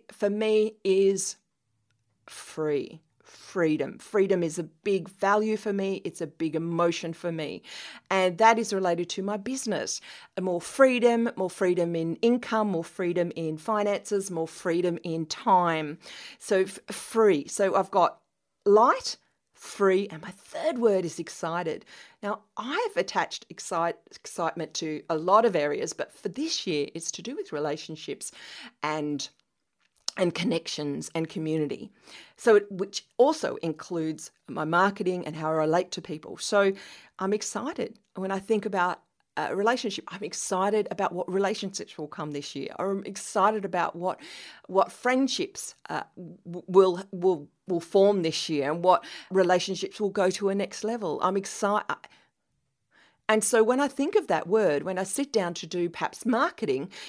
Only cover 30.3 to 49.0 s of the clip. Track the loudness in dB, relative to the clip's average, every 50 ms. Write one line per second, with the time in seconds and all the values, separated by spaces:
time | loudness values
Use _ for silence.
30.3 | 0 -2 -2 -2 -2 -2 -4 -6 -6 -6 -4 -4 -6 -6 -8 -6 -6 -6 -6 -4
31.3 | -6 -6 -4 -2 0 0 0 -2 -4 -8 -12 -16 _ _ _ -20 -20 -20 -20 -20
32.3 | _ 0 4 6 6 6 6 2 -4 -6 -6 -6 -6 -10 -12 _ _ 4 6 6
33.3 | 4 2 -2 -4 -4 -4 -4 -4 -4 -6 -8 -6 -6 -4 -4 -4 -6 -8 -12 -18
34.3 | -20 _ _ -10 -6 -4 -2 0 4 4 4 4 2 0 -2 -2 -2 -2 -4 -8
35.3 | -8 -6 -4 -2 0 2 2 2 2 2 0 -2 -6 -12 -10 -10 -10 -10 -12 -14
36.3 | -12 -10 -4 0 2 4 4 4 2 -2 -6 -18 -20 -20 -20 -20 _ -6 -2 -2
37.3 | -2 -2 -2 -6 -6 -6 -6 -6 -6 -6 -6 -8 -8 _ _ _ -10 -8 -6 -4
38.3 | -4 -4 -2 0 0 0 0 0 0 0 0 0 -2 -4 _ _ _ _ _ _
39.3 | _ -4 -4 -2 0 2 2 2 2 2 -2 -6 -6 -8 -10 -12 -12 -10 -10 -10
40.3 | -8 -8 -6 -4 -2 0 2 2 2 0 0 -2 -4 -4 -4 -2 -4 -4 -6 -4
41.3 | -2 -2 0 -2 -2 -4 -6 -8 -8 -10 -12 -12 -12 -12 -12 -10 -10 -10 -8 -8
42.3 | -8 -8 -10 -10 -8 -8 -8 -8 -6 -4 -4 -2 -2 -4 -6 -8 -10 -12 -10 -4
43.3 | 2 4 4 4 4 2 -2 -4 -2 -2 -2 -2 -4 -4 -4 -4 -4 -6 -10 -18
44.3 | -18 -18 -20 -20 -20 -20 -10 0 2 4 4 2 0 -2 0 2 2 2 2 2
45.3 | 0 -2 -4 -6 -8 -10 -14 -14 -14 _ -10 -6 -6 -6 -6 -8 _ -16 -16 -16
46.3 | -18 -16 -12 -12 -10 -10 -4 6 8 8 8 8 6 0 -6 -10 -4 0 2 2
47.3 | 2 2 -2 -10 _ _ _ -4 -4 -4 -2 2 4 6 6 6 6 4 2 0
48.3 | -2 -2 -4 -2 -2 0 0 0 -2 2 6 6 6 6